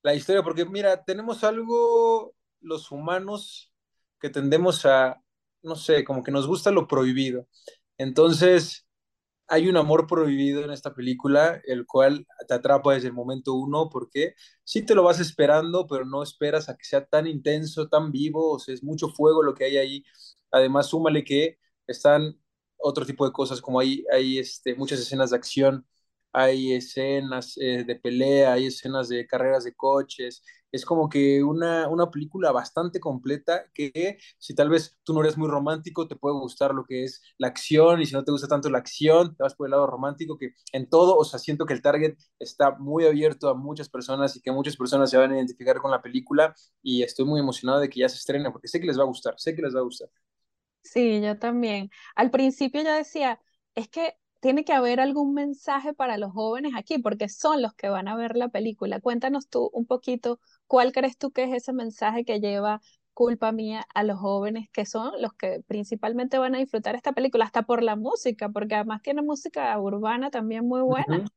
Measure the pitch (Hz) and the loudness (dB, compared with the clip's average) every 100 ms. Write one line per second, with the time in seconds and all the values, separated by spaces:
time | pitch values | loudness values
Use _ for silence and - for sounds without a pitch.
0 | 147 147 151 196 175 165 170 196 196 185 | 0 -2 2 0 2 -4 -4 0 0 0
1 | 190 190 226 226 214 226 226 233 233 233 | -2 -6 -6 -2 -2 -2 -2 0 4 4
2 | 226 226 214 _ _ _ 165 160 - 143 | 4 2 -2 _ _ _ -10 -10 -10 -10
3 | 156 185 190 208 208 - _ _ _ _ | -4 -4 -6 -12 -12 -20 _ _ _ _
4 | _ _ - 139 139 156 180 - 139 135 | _ _ -8 -4 2 4 4 4 6 6
5 | 131 127 _ _ _ _ 160 160 - 151 | 4 0 _ _ _ _ -10 -6 2 2
6 | 139 - 139 139 135 180 208 196 135 139 | 2 -4 -2 -2 0 0 2 2 2 2
7 | 127 127 135 123 - _ - _ _ - | 2 0 -2 -4 -10 _ -20 _ _ -10
8 | 135 127 165 156 180 180 156 - _ _ | -2 4 6 6 6 6 4 -12 _ _
9 | _ _ _ _ - 160 180 180 151 160 | _ _ _ _ 0 2 4 4 6 4
10 | 160 170 156 139 139 143 147 139 139 127 | 4 0 2 2 0 -2 -6 -10 -12 -8
11 | 127 127 139 143 165 170 135 123 120 135 | -6 -2 4 4 4 0 -6 -6 0 4
12 | 135 143 - - - 123 135 139 139 139 | 4 4 -8 -20 -4 -2 2 4 4 2
13 | 127 123 123 131 131 131 139 147 156 131 | 0 -8 -8 -8 -4 -4 -2 -2 -2 -6
14 | 120 139 160 _ - _ - 226 214 202 | -8 -4 -4 _ -20 _ -6 -6 4 6
15 | 175 170 165 - 147 151 165 180 175 135 | 8 4 0 2 4 6 2 -2 -2 -6
16 | 131 139 143 - 147 156 151 - - 139 | -6 -8 -8 -4 -2 -2 -4 -14 -2 -2
17 | 139 151 160 151 147 151 156 156 151 151 | 2 0 0 -2 -2 -2 -4 -6 0 0
18 | 156 135 151 156 160 139 - 127 135 156 | 0 -2 -2 0 -2 -2 -8 -10 -8 -6
19 | 160 - 151 160 151 - 131 139 135 139 | -6 4 4 6 4 0 0 0 0 -6
20 | _ _ - _ _ 131 131 139 143 160 | _ _ -20 _ _ 4 6 4 2 0
21 | 160 151 - 139 165 - _ _ - 123 | 2 0 2 0 0 -4 _ _ -12 2
22 | 147 147 156 - _ _ _ _ 139 143 | 6 6 2 -8 _ _ _ _ -4 -2
23 | 131 135 139 135 135 127 - 127 135 139 | -6 -2 -2 0 -4 -4 -2 0 0 -2
24 | 143 135 131 131 131 - 131 123 135 135 | 0 2 2 -2 -6 -8 -8 -6 -4 -4
25 | 120 135 127 123 - 139 135 135 _ _ | -4 -2 0 0 -2 2 2 2 _ _
26 | _ _ _ 131 131 131 131 127 127 135 | _ _ _ 2 2 2 0 -2 -4 -6
27 | 135 139 135 127 123 - 131 123 120 120 | -2 -2 -4 -8 -10 -6 -4 -4 -4 -6
28 | 120 123 135 139 135 127 131 131 127 135 | -4 0 4 6 6 4 0 -6 -6 -6
29 | 120 120 120 127 127 135 120 - 135 139 | -4 -6 -4 -2 0 0 -2 -4 0 0
30 | 135 - 123 - _ _ _ - - 165 | -2 -10 -12 -14 _ _ _ -10 -2 0
31 | 151 143 139 139 143 160 170 165 151 165 | 2 2 4 4 2 0 0 0 0 0
32 | 175 147 151 190 165 123 - - 175 175 | -2 -2 -10 -2 0 0 -2 -6 -4 -6
33 | 160 127 131 143 151 175 - - 143 156 | -6 -6 -6 -4 -2 -4 -6 -8 -8 -4
34 | 185 202 - _ - 143 147 160 156 _ | -4 -6 -20 _ -6 0 4 2 0 _
35 | - 160 156 151 156 143 147 160 160 160 | -4 0 2 0 -2 -2 -2 -4 -6 -8
36 | 160 147 143 143 127 - 139 135 135 127 | -8 -6 -4 -4 -6 -2 -2 -2 -6 -8
37 | 131 - _ _ 127 - - 156 165 170 | -8 -12 _ _ -6 -4 2 6 8 6
38 | 156 139 139 143 143 147 143 127 - - | 0 -2 -2 -4 -2 -2 0 -2 -4 0
39 | 151 165 175 160 135 - 139 139 139 127 | 6 6 4 -2 -6 -4 -2 0 0 -2
40 | 139 147 160 151 123 _ - 135 127 165 | -8 -8 -12 -10 -12 _ -10 -8 2 6
41 | 180 175 - 120 - 156 151 127 143 151 | 6 6 2 -4 -6 -4 -4 0 0 2
42 | 156 - _ _ - - 139 139 139 156 | -2 -4 _ _ -18 0 0 0 -4 2
43 | 160 151 156 143 147 127 139 151 - 127 | 4 4 0 0 -2 -2 -6 -10 -10 -12
44 | 123 135 139 131 131 131 139 147 127 139 | -6 -2 -2 -2 -6 -4 -4 -6 -2 2
45 | 135 131 135 135 127 123 127 127 135 127 | 4 4 4 2 -4 -4 0 0 0 -4
46 | 123 127 127 143 156 _ _ _ 135 123 | -2 -6 0 2 2 _ _ _ -4 -2
47 | 120 - 139 151 139 127 127 139 143 123 | -2 -2 -2 0 -2 -4 0 0 0 -2
48 | 127 - - 143 139 - 120 175 170 131 | -2 -2 -6 -4 -4 -8 -8 -4 -2 0
49 | 135 123 120 - 160 160 147 127 123 - | -2 -2 -8 -6 -8 -6 -4 -4 -6 -8
50 | - _ _ _ _ _ _ _ - 247 | -20 _ _ _ _ _ _ _ -6 0
51 | 240 214 208 208 233 240 226 202 196 - | 0 0 -2 -4 -4 -2 -2 -4 -8 -16
52 | - - 247 262 269 262 269 294 311 311 | -8 0 2 2 0 0 -4 -2 -2 -2
53 | 302 320 269 220 _ _ _ - 220 330 | -4 -4 -4 -4 _ _ _ -12 -10 -6
54 | 330 - _ _ 262 277 311 277 240 247 | -6 -8 _ _ 0 0 2 2 2 2
55 | 269 285 285 285 285 277 - 277 277 294 | 0 0 -2 -2 -4 -8 -6 -4 -6 -4
56 | 254 208 202 185 220 240 294 240 - 311 | -4 -4 -6 -6 -4 -4 -6 -8 -4 -4
57 | 208 208 208 - 302 302 226 _ 196 196 | -2 -4 -6 -2 0 0 -2 _ -6 -4
58 | 196 226 233 233 240 - 220 214 196 202 | -6 -6 -4 -4 -4 -4 -6 -6 -8 -4
59 | 247 240 262 277 - 247 240 240 233 254 | -4 -2 -2 -4 -4 -4 -4 -4 -4 -4
60 | 254 247 240 240 _ _ _ 254 247 262 | -4 -4 -4 -8 _ _ _ 4 4 0
61 | 262 - 277 269 254 254 254 254 226 - | -2 -4 -6 -4 -4 -4 -6 -8 -8 -4
62 | 214 233 247 214 202 202 208 214 _ _ | -4 -4 -4 -4 -2 -2 -4 -4 _ _
63 | _ - 240 233 220 220 214 220 - 202 | _ 0 0 2 -2 -2 -6 -8 -6 -2
64 | 214 190 196 202 202 220 214 - 208 220 | -2 -2 -2 -2 -2 -6 -8 -8 -6 -6
65 | 240 294 226 _ 190 185 - 214 202 220 | -6 -6 -8 _ -8 -8 -8 -8 -6 -6
66 | 220 240 254 262 254 262 262 220 - 247 | -6 -4 -2 -2 0 -2 -4 -4 -4 -4
67 | - 277 262 240 220 233 226 233 226 214 | -4 -2 0 2 0 0 0 0 0 -2
68 | 220 453 254 214 208 208 208 214 214 214 | -4 -2 -4 -4 -6 -6 -4 -2 -4 -6
69 | - 285 294 294 320 302 254 214 196 202 | -4 -4 -2 -4 -6 -4 -2 -2 -4 -4
70 | 214 240 277 269 220 226 240 254 262 254 | -4 -4 -4 -6 -6 -4 -2 0 0 0
71 | - 165 208 | 0 -4 -4